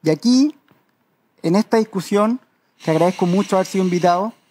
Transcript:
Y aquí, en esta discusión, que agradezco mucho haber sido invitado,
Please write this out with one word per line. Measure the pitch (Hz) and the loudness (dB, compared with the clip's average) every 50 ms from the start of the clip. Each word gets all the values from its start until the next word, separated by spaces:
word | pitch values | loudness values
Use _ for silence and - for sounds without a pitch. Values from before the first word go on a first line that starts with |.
| - | -2
Y | 156 | -2
aquí, | 156 151 - 233 247 262 277 302 - - _ _ _ _ _ _ _ _ _ _ _ _ _ _ _ _ - | -2 0 2 2 4 4 2 2 -2 -6 _ _ _ _ _ _ _ _ _ _ _ _ _ _ _ _ -2
en | 165 175 | 0 0
esta | 208 220 - 233 226 | 0 0 0 0 -2
discusión, | 214 220 - 190 - - 202 202 208 226 247 262 - _ _ _ _ _ _ _ - | -2 -2 -6 -8 -6 -2 -2 0 0 0 -2 -4 -8 _ _ _ _ _ _ _ -4
que | - | -2
agradezco | 160 156 170 180 185 - 190 | 0 2 2 0 0 0 -2
mucho | 175 180 196 202 - 202 | 0 0 0 0 0 -2
haber | 190 185 - | -2 -2 -2
sido | - 190 185 | -2 -2 -2
invitado, | 185 175 175 160 175 175 180 202 226 - _ _ _ | 0 0 0 0 0 0 0 -2 -6 -8 _ _ _